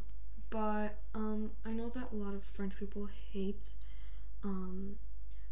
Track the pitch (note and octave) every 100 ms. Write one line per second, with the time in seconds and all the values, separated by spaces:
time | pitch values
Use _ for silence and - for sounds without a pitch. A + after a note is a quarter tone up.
0 | - - - - - A3 G#3+ G#3+ G#3 -
1 | - A3 G#3+ G#3+ G#3+ - A3+ A3+ A#3 B3+
2 | B3+ G#3+ G3+ G3+ - - G3 - G3 G#3
3 | G3+ - - G3 F#3+ G3+ - - - -
4 | - - - - G3+ F#3+ F#3 F#3 G3 G3+
5 | - - - - -